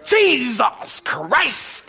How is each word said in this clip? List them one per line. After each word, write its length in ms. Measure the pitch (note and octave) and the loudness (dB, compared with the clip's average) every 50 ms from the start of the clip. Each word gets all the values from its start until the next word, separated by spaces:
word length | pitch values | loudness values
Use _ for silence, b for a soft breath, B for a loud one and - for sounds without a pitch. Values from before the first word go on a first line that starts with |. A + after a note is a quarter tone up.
| - | 0
Jesus 960 | - - A4 G#4+ G4 E4+ C4+ B3 B3 A#3 G#3 A#3 - - - - - - - - | 2 4 4 6 4 4 2 0 -2 -2 0 0 0 0 -2 -12 -10 -10 -8 -4
Christ! 840 | - - E3 D#3 E3 - D#4 F#4 D#4 G#3+ - - - - - - | -4 -4 -4 -2 0 2 2 2 0 -2 -4 -6 -8 -8 -10 -12